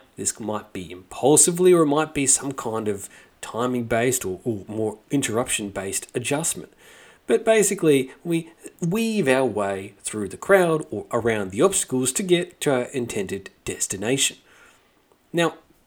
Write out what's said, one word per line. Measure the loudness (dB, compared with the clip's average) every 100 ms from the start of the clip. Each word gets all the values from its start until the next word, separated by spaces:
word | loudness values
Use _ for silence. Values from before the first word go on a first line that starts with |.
| _ -8
this | -6 -6
might | -6 -6 -6
be | -12 -10
impulsively | -14 -16 0 4 6 4 4 6
or | 6
it | 6
might | 2 0 -2
be | 0
some | 0 -2
kind | -8 -4 -4 -2
of | -4 -8 -20 -20 -20
timing-based | -10 -4 -2 -2 -2 0 2 0 -4
or, | -6
or | -4 -6 -6
more | -4 -4 -6 -4
interruption-based | -2 -2 -2 -2 -4 -6 -8 -6 -8 -8 -8
adjustment. | -4 -4 -4 -6 -12 _ -20 -20 -20 _ 0
But | 0 4
basically, | 4 4 2 4 4 2 -8
we | -4 -4 -4 -16 -20 -6
weave | -2 0 0 0 2
our | 4 2
way | 0 -2 -4 -8 -12
through | -10 -6 -6
the | -6
crowd | 4 6 6 0 -2
or | -8 -4
around | 0 0 0 -2
the | 2
obstacles | 2 2 -2 -2 -2
to | -2
get | 2 0 0 -4
to | -2
our | 0 -2
intended | -6 -6 -6 -6 -6 -10 _
destination. | -10 -8 -6 -4 -2 0 0 -4 _ -20 -20 _ _ _ _ _ _
Now, | 0 0 -2 _ _